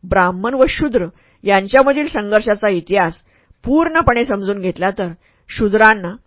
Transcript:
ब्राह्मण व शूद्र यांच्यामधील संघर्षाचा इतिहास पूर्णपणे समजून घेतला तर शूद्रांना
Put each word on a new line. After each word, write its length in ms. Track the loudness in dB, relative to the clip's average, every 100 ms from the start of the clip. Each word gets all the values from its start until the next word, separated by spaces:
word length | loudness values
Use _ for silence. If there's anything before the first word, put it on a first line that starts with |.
| -2
ब्राह्मण 440 | 0 0 -2 -6
व 100 | 0 0
शूद्र 380 | 2 -2 -2 -4 -10 _ _
यांच्यामधील 640 | 0 0 2 2 4 2 -2
संघर्षाचा 640 | -4 0 0 0 0 0
इतिहास 440 | -2 -2 0 0 -4 _ _ _ _
पूर्णपणे 600 | -2 0 2 0 0 0
समजून 360 | 0 -2 -4 -4
घेतला 300 | -4 -2 -4
तर 180 | -2 -8 -8 _ _ _
शूद्रांना 680 | -4 0 4 4 4 -4 -12